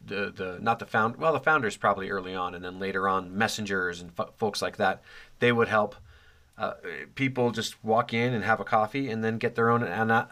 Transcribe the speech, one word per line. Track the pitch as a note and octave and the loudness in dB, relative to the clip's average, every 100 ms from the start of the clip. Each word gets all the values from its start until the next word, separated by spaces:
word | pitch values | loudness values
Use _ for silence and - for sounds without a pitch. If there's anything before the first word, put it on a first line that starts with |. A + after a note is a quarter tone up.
| - | -8
the, | G2+ G2 | -4 -4
the, | F#2 F#2 F2+ | -4 -8 -4
not | G#2+ A2+ | -2 -2
the | G2 | 0
found-, | A2+ A2 A#2+ | 0 0 0
well, | D#3+ | 0
the | C#3 | 2
founders | D#3 D#3 A2 - | 2 2 2 0
probably | G#2+ G2 F#2+ | 0 2 -2
early | G2 F#2 | -4 -4
on, | F#2 F2+ | -4 -4
and | F2 | -6
then | F2+ F#2 | -10 -6
later | G2 F#2+ G2 | -4 0 2
on, | F#2+ F2 F#2+ | 2 0 -2
messengers | A2 - G#2 G2 F2+ F2 | -2 -2 -4 -2 -2 -4
and | F2 | -8
fo-, | - - - | -8 -8 -4
folks | G#2+ - | -4 -2
like | F2+ - | -4 0
that, | G2 F#2 - - - - | 0 0 -8 -20 -20 0
they | B2 | 2
would | A#2 G#2+ | 4 4
help, | G#2+ G#2 - - - - _ _ - | 2 0 -4 -20 -20 -20 _ _ -8
uh, | G#2 - F2+ C#2+ D2 - | -8 -6 -10 -12 -10 -2
people | C3+ B2+ A#2+ | -2 2 0
just | A2 G#2 - | 0 -6 -4
walk | A2 B2+ A#2+ | 0 2 2
in | A#2 A#2+ | 0 0
and | A#2 | 0
have | G2 G#2+ | 2 0
a | |
coffee | - A2+ G#2+ C#3 C3+ | 2 2 2 -2 -4
and | A2 | -2
then | A2+ A2+ | -2 0
get | A#2 A#2 | -2 2
their | A#2 | 4
own | A#2 | 4
ana-, | G#2 F#2+ A2+ A2+ A2 | 2 0 2 2 0